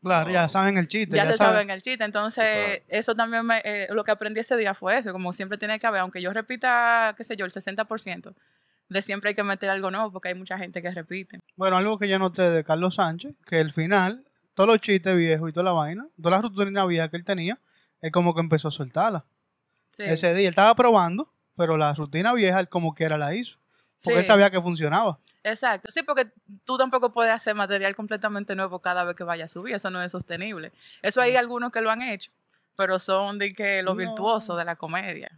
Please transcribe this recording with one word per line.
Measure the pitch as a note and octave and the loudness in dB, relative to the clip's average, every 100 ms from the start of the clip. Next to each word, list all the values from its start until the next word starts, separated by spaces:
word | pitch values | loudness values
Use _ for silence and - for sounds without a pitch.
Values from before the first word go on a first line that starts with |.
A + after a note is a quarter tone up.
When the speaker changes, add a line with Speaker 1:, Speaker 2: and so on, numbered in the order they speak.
Speaker 1:
Claro, | F3+ F3 D#3+ | 2 2 4
ya | F#3 | 4
Speaker 2:
No. | D#3+ | 4
Speaker 1:
saben | F#3+ F#3+ F#3+ | 4 4 4
el | F3 | 2
chiste, | G#3 G3+ G3+ | 0 2 4
Speaker 3:
ya | G#3 | 4
Speaker 1:
ya | |
Speaker 3:
se | A3+ | 6
Speaker 1:
saben. | G#3+ G#3+ | 6 6
Speaker 3:
saben | G3+ | 2
el | F#3+ | -4
chiste. | B3+ B3+ | -6 -4
Entonces, | G#3+ G#3 G#3+ A#3 A3 G#3+ | -2 -2 -2 0 2 2
Speaker 2:
Exacto. | G#3 G3 - | -2 -4 -4
Speaker 3:
eso | G#3 A#3 A3+ | -2 0 0
también | A3+ A3+ A#3 | 0 0 0
me, | A3+ | 0
eh, | G#3+ G#3 F#3+ | -2 -6 -4
lo | G#3+ | -2
que | G#3 | -2
aprendí | G#3+ G#3+ A3 | -2 -4 -6
ese | A#3 B3 | -2 0
día | G#3 G3 | 0 -2
fue | F#3 A#3+ | 0 0
eso, | A3 | -2
como | F#3 F3+ | -6 -6
siempre | F3+ F#3+ G#3 | -8 -8 -8
tiene | G#3+ G#3+ | -6 -2
que | A3+ | -2
haber, | G3+ | 0
aunque | F#3 F#3 | -2 -6
yo | F3+ | -6
repita, | G#3 G#3+ B3+ B3+ A#3+ A#3 A#3 A3 G#3 | -6 -8 -4 0 2 4 2 2 -2
qué | |
sé | A3+ A3 | -10 -8
yo, | F#3 | -8
el | |
sesenta | G3 G3 G3 G#3+ | -8 -8 -6 -6
por | G#3+ | -8
ciento, | G3 B2 - - _ _ _ _ - | -10 -14 -16 -20 _ _ _ _ -8
de | F#3+ | -6
siempre | G3 G3 G3+ | -4 -4 -4
hay | G3+ | -2
que | |
meter | G3+ G3 G3 | -2 -2 -2
algo | F#3+ F#3+ | -2 -4
nuevo, | G3 A3 | -4 -6
porque | F#3 F3+ | -6 -8
hay | F3+ | -8
mucha | F#3 F#3+ | -10 -10
gente | F3+ F3+ | -10 -10
que | F3 | -8
repite. | F3+ E3 F#3 F#3+ F3+ - - | -10 -10 -12 -12 -18 -20 -2
Speaker 1:
Bueno, | F#3+ F#3 | 2 4
algo | G#3 G#3+ | 2 0
que | G3+ | 0
yo | F#3+ | 0
noté | F#3+ F3 F3+ | 0 2 2
de | E3 | 2
Carlos | D#3 D#3+ F3+ F3+ | 0 0 0 0
Sánchez, | F3 E3 C#4+ - - | -2 -4 -12 -18 -2
que | E3+ | 0
el | D#3 | 0
final, | D3+ D#3+ G3+ F#3 A#3+ _ _ _ | 0 2 2 2 -2 _ _ _
todos | - G3+ | 2 6
los | A3 | 6
chistes | - F#3+ F3 F3+ | 4 0 2 2
viejos | E3 D#3 E3 | 4 2 0
y | |
toda | D#3 | -2
la | F#3 | 0
vaina, | E3+ D3+ F#3 D4+ - | 0 0 -6 -12 -6
todas | E3+ F#3 | 2 2
las | A3+ | 2
rutinas | F#3+ G3 G3 F#3 | -2 -2 0 0
viejas | E3+ D#3+ | 0 -2
que | F3 | -4
él | F3 | -4
tenía, | F#3+ E3+ B3 _ _ _ _ | -4 -4 -8 _ _ _ _
él | D#3+ | -4
como | F3 F3 E3 | 2 2 2
que | |
empezó | E3 D#3 D#3 | 0 0 0
a | |
soltarla. | C#3+ C3 D3+ G#3+ F3+ - _ _ _ _ _ _ | -6 -6 -2 0 -2 -8 _ _ _ _ _ _
Speaker 3:
Sí. | - | -8
Speaker 1:
Ese | G3+ D#3+ F3 F3 | -4 0 2 2
día, | G3 | 2
él | |
estaba | E3+ G#3 A#3 | 6 6 8
probando, | B3 A3 E3+ F#3+ D#4 _ _ - | 6 6 4 -2 -8 _ _ -2
pero | E3+ D#3 | 0 2
la | D3+ D3 | 2 0
rutina | D3 D#3 G#3 | -4 -2 0
vieja, | B3 F#3+ F#3 | 2 2 2
él | F3+ | 0
como | F3+ E3 | -2 -2
quiera | D3+ D#3+ D3+ | -2 -2 0
la | D3 | -2
hizo. | G3 A#3+ - _ _ _ _ | -4 -8 -14 _ _ _ _
Porque | - A#3 | 0 2
él | F#3+ | 6
Speaker 3:
Sí. | |
Speaker 1:
sabía | G#3 G3+ | 8 6
que | F#3 | 4
funcionaba. | F3 E3 D3+ F3 A3 D3 _ _ | -2 -2 0 2 0 -2 _ _
Speaker 3:
Exacto. | G#3+ A3 B3 G3 - | -8 -2 -2 -2 -6
Sí, | E4 | -6
porque | D4+ C4+ A#3+ _ - G3+ - | -2 0 -2 _ -20 -14 -4
tú | C4 | 0
tampoco | C4 B3+ A#3 | 0 0 0
puedes | A#3 A3+ | 2 2
hacer | A3 A3+ G#3 | 2 -2 -2
material | G3 G3+ G3 G3 | -2 -2 -2 -4
completamente | G#3+ G#3 G#3+ G3+ G3+ F#3+ | -6 -6 -4 -6 -6 -6
nuevo | F#3+ F3+ | -6 -6
cada | F3+ F3+ F3 | -4 -2 -4
vez | F3 | -6
que | |
vayas | F3 E3 E3 | -6 -8 -8
a | |
subir. | F3 G#3+ G#3 | -12 -8 -8
Eso | G3 | -6
no | F#3 | -6
es | F3+ | -8
sostenible. | F3+ - E3+ G#3 F#3+ D#3 _ - - | -8 -10 -10 -10 -12 -14 _ -20 -8
Eso | G3+ B3 | -2 2
hay | B3 | 4
Speaker 1:
No. | B3+ | 2
Speaker 3:
algunos | A#3+ A#3+ A#3+ | 2 -2 -4
que | A3+ | -2
lo | A3 | -2
han | A3 | -2
hecho, | B3+ G3 - _ _ _ _ - | -4 -10 -12 _ _ _ _ -4
pero | F#3+ F#3 | -2 -2
son | F#3 F#3+ G3+ G3+ | 0 -2 -2 -4
de | G3+ | -6
que | F#3+ G3+ F#3+ | -4 -2 -2
los | F#3 F#3 | -2 -2
Speaker 1:
No. | |
Speaker 3:
virtuosos | F3+ - G3+ A3 A3 F3 | -4 -4 0 0 -2 -6
de | E3+ | -6
la | E3+ | -8
comedia. | D#3+ E3+ F#3+ D#3 C3 | -8 -8 -8 -10 -14